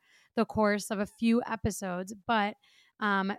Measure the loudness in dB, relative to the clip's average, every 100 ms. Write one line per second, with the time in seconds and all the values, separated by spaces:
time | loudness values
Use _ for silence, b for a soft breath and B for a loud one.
0 | b b b -2 0 2 2 2 -2 -4
1 | -4 0 2 2 2 -4 -4 -4 -6 -6
2 | -8 -10 -2 0 0 -4 b b b _
3 | 0 0 0